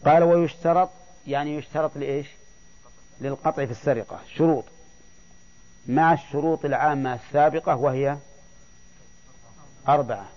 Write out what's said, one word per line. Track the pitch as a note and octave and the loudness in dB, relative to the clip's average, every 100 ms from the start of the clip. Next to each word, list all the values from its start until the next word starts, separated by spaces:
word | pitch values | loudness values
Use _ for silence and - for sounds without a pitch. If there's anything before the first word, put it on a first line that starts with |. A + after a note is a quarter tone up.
قال: | C#3+ D#3+ | 4 4
"ويشترط"، | E3+ E3+ E3 - - E3+ F#3 - - - - | 6 4 2 -2 0 2 0 -4 -20 -20 -8
يعني | C#3 D3 D3+ | -6 -4 -8
يشترط | - D3+ D#3 C#3+ | -8 -4 -4 -4
لإيش؟ | C#3 C#3 C#3 - - - - - - - - - | -6 -6 -6 -16 -20 -20 -20 -20 -20 -20 -20 -10
للقطع | C3+ C#3 D#3 D3+ | -8 -4 -4 -2
في | C3+ | -6
السرقة | A2+ - A#2+ G2+ - - | -4 0 0 -2 -14 -16
شروط، | - E3 D3 - - - - - - - - - - - - - | 0 2 2 -4 -18 -20 -20 -20 -20 -20 -20 -20 -20 -20 -20 -4
مع | C3 E3 | 2 4
الشروط | D#3+ - C#3+ D#3+ D#3+ | 2 0 -4 -2 -2
العامة | C#3+ C3 D3 C#3+ C3 | -2 0 0 0 -4
السابقة | A#2+ - C#3+ D3+ D#3 D#3+ C#3 | -6 -4 2 2 2 -2 0
وهي | C#3 C3 C#3 D3 - - - - - - - - - - - - - - - - - | 0 0 -2 -4 -12 -20 -20 -20 -20 -20 -20 -20 -20 -20 -20 -20 -20 -20 -20 -10 0
أربعة. | C#3+ A#2+ G#2+ F#2+ | 0 0 -6 -10